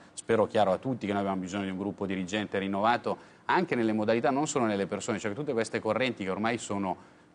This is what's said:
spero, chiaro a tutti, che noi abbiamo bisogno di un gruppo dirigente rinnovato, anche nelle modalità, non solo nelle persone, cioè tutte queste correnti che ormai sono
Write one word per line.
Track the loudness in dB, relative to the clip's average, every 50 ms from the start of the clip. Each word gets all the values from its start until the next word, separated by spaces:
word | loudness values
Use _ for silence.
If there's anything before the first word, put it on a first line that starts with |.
| -10 -18
spero, | -18 -8 -2 2 2 4 4
chiaro | 4 4 4 4 4 2
a |
tutti, | 2 0 -2 -4 -2 -2
che | -2 0
noi | 0
abbiamo | 0 0 -2 -2
bisogno | -4 -4 -4 -2 -2
di | -2
un | -4
gruppo | -4 -4 -4 -4 -4 -4
dirigente | -2 -2 -4 -2 -2 -2 -2 -2 -2 -2 -2
rinnovato, | -2 0 0 2 2 2 2 2 0 -4 -4 -6 -8 -16 -20 -6 -2
anche | 0 2 2 2 2 0
nelle | 2 2 2 2
modalità, | 2 2 2 2 2 2 2
non | 2 0 0
solo | 0 0 0 2
nelle | 2 2 0 0
persone, | -2 -4 -4 -4 -4 -4
cioè | -2 -2 -4
tutte | -4 -4 -4 -2 0
queste | 0 0 0 -2 -2
correnti | 0 0 0 2 0 0 -2 -2 -4
che | -2
ormai | -2 0 0 0 0
sono | -2 -4 -4 -4 -2 -2 -2 -4 -6 -10 -18 -20 -20 -20 -20